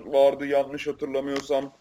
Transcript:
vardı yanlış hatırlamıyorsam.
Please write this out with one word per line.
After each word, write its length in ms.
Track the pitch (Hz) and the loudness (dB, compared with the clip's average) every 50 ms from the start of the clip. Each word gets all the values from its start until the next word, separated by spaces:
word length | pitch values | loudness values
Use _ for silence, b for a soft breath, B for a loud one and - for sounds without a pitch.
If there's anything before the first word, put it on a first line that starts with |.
| - | -4
vardı 400 | - 143 135 139 139 135 139 143 | 0 4 6 6 6 4 2 -2
yanlış 420 | 139 139 139 139 131 143 147 - 147 | 0 0 0 0 0 -4 -8 -6 -6
hatırlamıyorsam. 840 | 143 - 147 139 135 135 139 143 139 139 135 - 139 135 139 135 _ _ | -6 -6 -6 -4 -4 -4 -4 -2 -4 -6 -4 -2 -2 -2 -2 -4 _ _